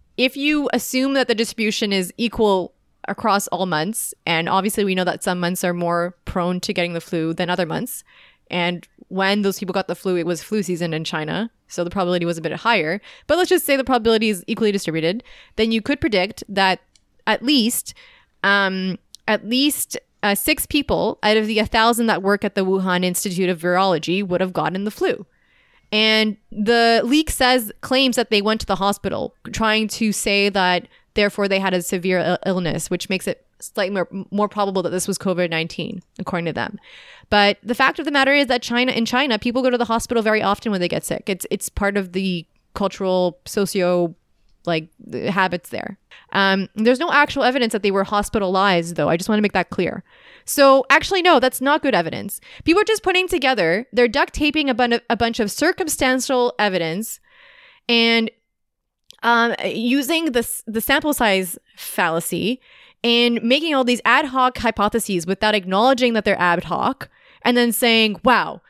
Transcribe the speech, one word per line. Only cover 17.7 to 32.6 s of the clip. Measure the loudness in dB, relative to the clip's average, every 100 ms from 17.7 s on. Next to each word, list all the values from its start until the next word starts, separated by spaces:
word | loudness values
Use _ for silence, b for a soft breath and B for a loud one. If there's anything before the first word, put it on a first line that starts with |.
| -2 -8 -16 b b b _
um, | 2 2 2 -2 -4 -6 _ -8 -2
at | -2 0
least, | 0 0 -2 -6 -10 -14 _
uh, | -2
six | 0 0 -2
people | -2 -2 0 0 -2 -2
out | 0 2
of | 2
the | 0
a | 0
thousand | 2 2 4 2
that | 0
work | 0 0
at | 0
the | -2
Wuhan | 0 0 0 0
Institute | 0 -2 -4 -2 -2
of | 0
Virology | 0 2 2 0 0 -2 -2
would | -2
have | -2
gotten | -2 -2 -2
the | -6
flu. | -2 -2 -2 -8 _ _ _ _ _ _
And | 2 4 4 2 -2 -10
the | -4 2 4 4 4
leak | 2 2 0
says, | 2 2 2 0 -10
claims | -2 2 2 2
that | 0
they | 2
went | 2 0
to | -2
the | -2
hospital | 0 -2 -4 -6 -6 _ -12
trying | -2 0 0 -2
to | -2 -2
say | -2 0 2 2
that | 2 2 0 -2 _ _
therefore | 0 0 2 0
they | 0
had | 0
a | -2
severe | -2 -2 0 0
il-, | 0 -2 -2
illness, | -2